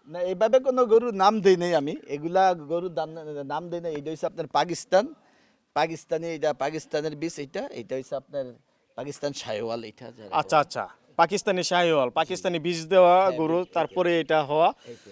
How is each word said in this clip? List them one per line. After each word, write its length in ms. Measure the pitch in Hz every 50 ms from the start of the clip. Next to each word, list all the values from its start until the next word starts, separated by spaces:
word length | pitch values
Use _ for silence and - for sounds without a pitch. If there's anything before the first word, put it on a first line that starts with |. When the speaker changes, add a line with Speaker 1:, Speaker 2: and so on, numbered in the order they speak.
| _
Speaker 1:
না, 120 | 143 160 180
এইভাবে 380 | 180 185 185 180 220 220 254 262
কোনো 260 | 262 269 254 254 247
গরুর 280 | 214 220 226 240 247 202 190 185
নাম 100 | 208 220 214
দেই 160 | 180 196 185
নাই 180 | 170 175 175 170
আমি, 200 | 151 139 151 208 311 -
এগুলা 460 | - 139 147 151 170 175 185 190 185 180
গরুর 400 | 165 147 143 165 175 180 185 160
দাম, 160 | 165 156 156 160 165 156 151 147 143 139 135 147
নাম 160 | 156 175 170
দেই 120 | 170 170
নাই। 120 | 170 170 151
এটা 140 | 147 139 156
হইছে 140 | 160 - -
আপনার 220 | 160 - 165 151
পাকিস্তান, 680 | - - 143 156 175 165 - - - 180 190 233 330 302 _ _ _ _ _ _ _ _ _ _ _ -
পাকিস্তানি, 540 | 143 160 165 165 156 - - 165 160 165
এটা 260 | 170 165 147 151 151 143
পাকিস্তানের 640 | - 135 147 160 156 - - - 151 151 156 151
বীজ, 200 | 147 160 170 -
এটা, 260 | 151 143 135 - 190 269 -
এটা 240 | - 127 110 - 131
হইছে 200 | 131 135 - 147
আপনার 300 | 131 - _ 147 139 131 123 117 _ _ _ _ _ _ _ -
পাকিস্তান 360 | 113 131 143 143 - 147 143 139
শাহিওয়াল, 500 | - - 120 110 104 117 113 117 120 113
এটা 220 | 107 - - 123 117 120
যারা 120 | 117 107 101
Speaker 2:
আচ্ছা, 280 | - 156 147 - 160 151
আচ্ছা, 280 | 143 - - 123 98 - - _ _ _ -
পাকিস্তানি 480 | - 170 160 196 190 - 214 190 180 165
শাহিওয়াল, 460 | - 180 175 175 170 160 143 127 123
পাকিস্তানি 500 | - 156 160 156 185 175 - 185 175 165
বীজ 280 | 147 175 175 165 160
দেওয়া 280 | 160 190 185 180 175 180
Speaker 1:
হ্যাঁ, 220 | 185 190 190 - 160
Speaker 2:
গরু, 180 | 160 160 165
Speaker 1:
বীজ, 160 | 180 180 - -
Speaker 2:
তারপরে 460 | 170 156 - - 180 175 175 170 165
এটা 200 | 151 - 160 156 143
হওয়া। 260 | 131 147 156 170 202
Speaker 1:
এইটা, 400 | - _ - 123 117 - - 104